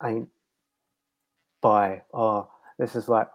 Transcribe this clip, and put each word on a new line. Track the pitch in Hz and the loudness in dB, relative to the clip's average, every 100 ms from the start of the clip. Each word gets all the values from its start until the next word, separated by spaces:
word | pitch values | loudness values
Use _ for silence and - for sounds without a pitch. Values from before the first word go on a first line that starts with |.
ain't | 120 113 120 _ _ _ _ _ _ _ _ _ _ _ _ _ | -6 -6 -8 _ _ _ _ _ _ _ _ _ _ _ _ _
by, | 110 104 98 95 - | 2 4 2 -4 -10
oh, | 127 113 104 101 _ - - | -2 0 0 -6 _ -18 -8
this | 123 120 | -6 -4
is | 110 | 0
like, | 113 110 | 0 0